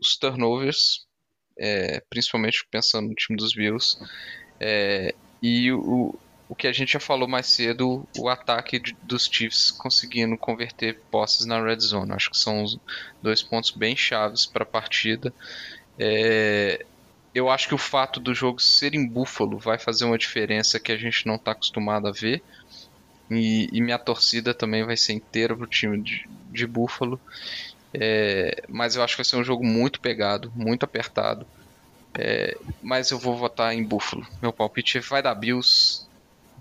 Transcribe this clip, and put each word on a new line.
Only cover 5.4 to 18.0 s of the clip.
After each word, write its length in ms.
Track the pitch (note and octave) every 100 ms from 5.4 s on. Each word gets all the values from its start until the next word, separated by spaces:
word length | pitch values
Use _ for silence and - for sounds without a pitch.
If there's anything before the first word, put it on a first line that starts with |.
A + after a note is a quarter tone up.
e 280 | A#2 A#2+ B2
o, 420 | C3 - B2 - - - - -
o 60 |
que 120 | - C3+
a 60 |
gente 200 | B2 C3
já 80 | D3
falou 280 | - C3+ B2+
mais 180 | B2+ B2+
cedo, 600 | - A#2 A#2+ B2+ B2+ C#3+ -
o 100 | B2
ataque 500 | B2+ - A#2 - B2
de, 180 | - -
dos 260 | A#2+ B2 -
Chiefs 400 | - A2+ - -
conseguindo 640 | - C3 - - A#2+ A2+ A2+
converter 640 | - A2+ A#2 - A2+ A2 -
posses 360 | G#2+ G#2+ - A2+
na 160 | A2+
red 180 | A2 A2+
zone. 320 | A2 G#2 G2
Acho 180 | G2 -
que 80 | -
são 240 | - G#2+
os 160 | G#2 A#2 - - - -
dois 200 | G#2+ A2
pontos 280 | - A2+ A2+
bem 260 | G2+ A2 B2
chaves 500 | - A2+ G#2+ A2+ -
pra 180 | A2
partida. 680 | A2 A2+ - - A2 A2+ B2 - - - - - - -
É, 840 | G#2+ G#2+ A2+ A2 G#2+ G#2 G2+ - - _ - _ _
eu 160 | B2 B2+
acho 180 | C3 -
que 60 |
o 40 | C#3+
fato 420 | - C3+